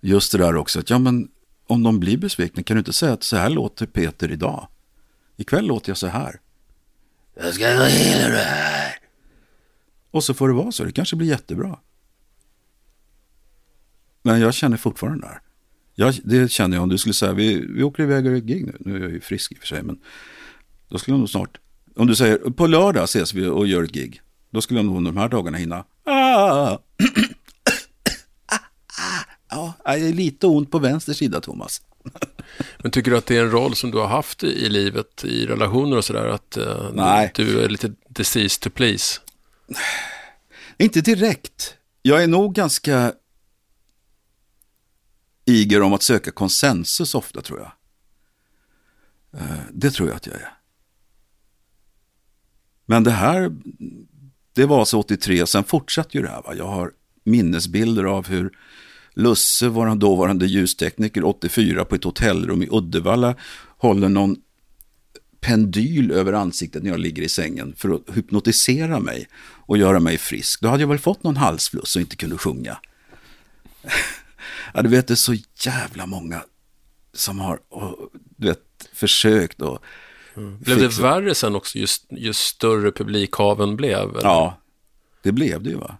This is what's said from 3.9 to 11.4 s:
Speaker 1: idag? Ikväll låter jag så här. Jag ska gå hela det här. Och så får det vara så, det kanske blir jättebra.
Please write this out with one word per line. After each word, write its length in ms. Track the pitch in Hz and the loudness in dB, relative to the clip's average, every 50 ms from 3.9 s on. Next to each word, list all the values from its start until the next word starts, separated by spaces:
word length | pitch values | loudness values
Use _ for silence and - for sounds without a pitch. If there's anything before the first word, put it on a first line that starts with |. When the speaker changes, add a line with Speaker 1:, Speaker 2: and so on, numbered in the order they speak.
| _ - 87 80 78 _ - 80 78 | _ -2 -2 -2 -2 _ -6 -6 -4
Speaker 1:
idag? 360 | 80 - - 76 71 - - - _ _ _ _ _ _ _ _ _ _ _ _ | -2 -4 -4 -4 -6 -12 -16 -20 _ _ _ _ _ _ _ _ _ _ _ _
Ikväll 300 | _ - - - 160 214 | _ -8 -4 -2 -2 0
låter 240 | 196 135 107 - - | 0 -2 -4 -4 -6
jag 60 | 98 | -6
så 100 | - - | -6 -6
här. 340 | 90 90 117 139 127 - - _ _ _ _ _ _ _ _ _ _ _ _ _ _ _ _ _ _ _ | -6 -4 -6 -8 -8 -12 -16 _ _ _ _ _ _ _ _ _ _ _ _ _ _ _ _ _ _ _
Jag 200 | - - 85 87 | -8 -8 -6 -4
ska 220 | 92 107 117 123 | 0 2 2 4
gå 80 | 127 131 | 4 4
hela 440 | 131 - - - - - - - - | 4 4 4 4 4 4 4 2 2
det 80 | - 107 104 | 2 0 0
här. 480 | - - - - - - - - - - - _ _ _ _ _ _ _ _ _ _ _ _ _ _ _ _ _ _ _ _ _ _ | -2 -2 -2 -2 -2 -4 -4 -6 -6 -8 -12 _ _ _ _ _ _ _ _ _ _ _ _ _ _ _ _ _ _ _ _ _ _
Och 140 | _ 160 151 | _ -2 0
så 100 | - 131 | 0 0
får 140 | - 135 135 | 2 2 2
det 60 | 131 | 2
vara 180 | 120 165 233 240 | 2 0 -2 -4
så, 120 | - - | -6 -6
det 80 | 87 - | -6 -4
kanske 240 | - 180 - - | -4 -4 -2 -2
blir 120 | 165 165 165 | -2 0 0
jättebra. 500 | 147 135 | -2 -2